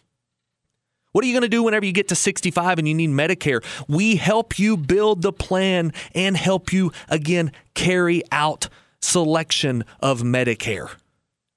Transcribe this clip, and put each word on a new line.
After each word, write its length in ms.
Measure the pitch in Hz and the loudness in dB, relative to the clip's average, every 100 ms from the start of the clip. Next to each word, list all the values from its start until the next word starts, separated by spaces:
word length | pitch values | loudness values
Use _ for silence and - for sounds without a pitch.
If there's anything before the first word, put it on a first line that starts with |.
| _ _ _ _ _ _ _ _ _ _ _ | _ _ _ _ _ _ _ _ _ _ _
What 120 | 190 | 0
are 20 | 247 | 2
you 80 | |
gonna 140 | 247 240 | 2 2
do 160 | 233 | 2
whenever 200 | 226 214 | 2 2
you 60 | 202 | 0
get 160 | 180 196 | -2 -2
to 80 | |
sixty-five 640 | 175 202 196 175 165 175 170 | -2 -2 -2 -2 0 0 0
and 80 | 151 | 0
you 80 | |
need 160 | 160 165 | 0 0
Medicare? 540 | 139 160 180 151 120 - - 143 | 0 0 0 0 -2 -4 -10 -4
We 260 | 147 214 | 0 2
help 460 | 196 160 220 226 - | 2 2 0 0 0
you 160 | 208 214 | 0 0
build 460 | 139 190 214 202 | 2 2 2 2
the 100 | 196 | 0
plan 600 | - - 185 190 180 165 - - | -2 -2 0 2 0 0 -4 -8
and 220 | - 190 175 | -2 0 0
help 360 | 185 190 - | 2 0 0
you, 200 | 190 180 - - | 0 0 -2 -4
again, 420 | 160 147 175 160 - _ | -2 0 0 0 -4 _
carry 480 | - 175 180 175 170 - | -4 0 2 2 0 0
out 380 | 143 151 147 - - _ _ | 0 0 -2 -8 -12 _ _
selection 840 | - 175 160 160 160 - 143 123 110 - | -2 0 2 0 0 -2 0 -2 -4 -4
of 220 | 139 123 | -2 0
Medicare. 720 | 120 127 123 110 - 92 85 - _ _ _ _ _ | 0 2 0 -2 -4 -8 -10 -16 _ _ _ _ _